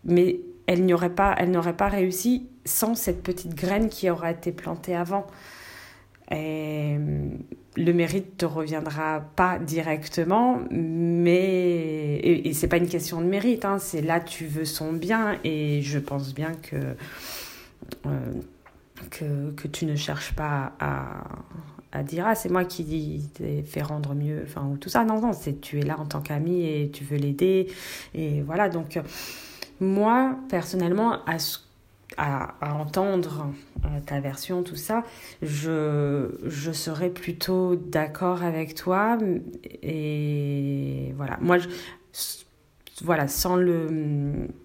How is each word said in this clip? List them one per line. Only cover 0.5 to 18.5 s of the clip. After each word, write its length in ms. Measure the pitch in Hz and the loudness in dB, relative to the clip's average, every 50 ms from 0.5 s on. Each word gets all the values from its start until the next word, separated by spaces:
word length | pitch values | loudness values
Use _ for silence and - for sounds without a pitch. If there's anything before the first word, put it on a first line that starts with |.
| - - - | -16 -4 0
elle 180 | - 170 175 185 | 2 4 4 6
n'y 100 | 185 175 | 6 6
aurait 200 | 165 180 175 175 | 4 4 2 2
pas, 200 | 196 196 202 - - | 4 4 4 4 4
elle 120 | 175 175 | 2 4
n'aurait 260 | 185 170 165 175 170 | 4 4 2 0 2
pas 120 | - 202 202 | 2 2 2
réussi 600 | 202 202 185 185 180 - - 240 247 247 - - - - _ | 4 2 2 2 0 0 2 2 2 2 0 -8 -18 -12 _
sans 300 | - - - 226 220 233 | -2 0 2 2 2 0
cette 280 | 226 - 196 175 - | 0 0 -2 -2 -2
petite 320 | - 180 180 180 - 170 165 | -2 -4 -4 -4 -6 -8 -4
graine 340 | 143 180 180 202 208 226 214 | -2 0 0 2 2 2 0
qui 220 | - - 190 185 | 0 0 2 2
aura 200 | 170 170 170 165 | 2 2 0 -2
été 220 | 170 170 - 175 | -2 -2 -4 -6
plantée 420 | 175 - - 160 165 170 - - 175 | -6 -4 -6 -6 -6 -6 -4 -2 -2
avant. 320 | 170 175 170 196 202 196 - - - - - - - - - - - - - - - - _ _ - - - | 0 0 0 0 -2 -2 -4 -16 -20 -20 -20 -18 -18 -18 -18 -18 -18 -20 -20 -20 -20 -20 _ _ -20 -8 -6
Et 680 | - 156 156 156 156 156 156 151 151 151 147 147 147 147 151 147 147 147 143 143 - - - - - - - - - | -4 -4 -2 -4 -4 -4 -4 -4 -2 -2 0 0 0 0 0 -2 -2 -2 -4 -4 -6 -8 -12 -14 -16 -16 -18 -6 -2
le 160 | - 170 170 | 2 4 4
mérite 460 | 175 175 170 160 165 196 190 - - - | 4 4 4 2 0 -2 -2 -4 -4 -2
te 80 | 180 | -2
reviendra 720 | 160 147 160 156 151 160 156 156 156 147 151 156 156 156 151 151 151 - | -2 0 -2 -4 -2 -4 -4 -4 -4 -4 -2 -2 0 -2 -2 -4 -4 2
pas 220 | - 185 180 180 - | 4 4 4 4 0
directement, 1000 | 175 147 160 165 156 160 151 156 151 - - 175 165 165 190 226 240 254 254 240 - - | -2 -2 -2 -2 0 0 -2 -2 -4 -4 -2 0 2 4 6 6 6 4 4 2 0 -2
mais, 1500 | - 165 165 160 165 165 170 170 170 170 175 170 175 180 190 190 185 180 180 180 175 170 160 160 156 156 151 147 147 | 0 0 0 0 0 2 2 4 4 4 6 6 6 6 6 4 2 4 4 4 2 2 0 -2 -2 -2 0 0 0
et, 320 | - - - 170 - - 165 | 4 6 6 6 6 4 0
et 40 | |
c'est 160 | 143 - - - | 0 2 2 4
pas 100 | 175 170 | 4 4
une 100 | 175 170 | 4 2
question 320 | 180 165 170 - 175 165 | 0 -2 -2 -2 -2 0
de 60 | 170 | 2
mérite, 380 | 180 196 202 196 247 240 226 - | 2 2 4 4 4 2 4 2
hein, 140 | 196 196 196 | 0 0 0
c'est 240 | 190 - - 156 | -2 -2 -2 0
là 160 | 151 160 165 170 | 2 2 2 2
tu 280 | 165 - - - 165 | 0 -2 -10 -8 -6
veux 180 | 156 147 156 160 | -4 -2 -2 -2
son 280 | 151 - - 156 156 | -2 -4 -4 -4 -2
bien, 460 | 160 165 165 180 226 226 220 208 190 - - | -2 -2 0 2 2 2 2 0 0 -2 -2
et 380 | 160 156 151 151 147 147 147 | -2 0 0 0 2 2 0
je 160 | 139 139 147 143 | 0 0 -2 -2
pense 340 | 139 - 139 139 139 135 135 | -2 -2 -4 -4 -4 -6 -6
bien 180 | 143 156 160 165 - | -4 -4 -4 -6 -8
que, 340 | - - 151 139 139 131 127 - - - - - - - - - - - - - - - - - - - - - - | -10 -8 -6 -4 -4 -4 -6 -8 -12 -14 -14 -14 -12 -12 -12 -12 -12 -14 -16 -18 -20 -20 -20 -18 -16 -16 -14 -8 -6
euh, 260 | 143 143 135 123 120 131 - - - | -4 -4 -4 -4 -6 -6 -8 -8 -10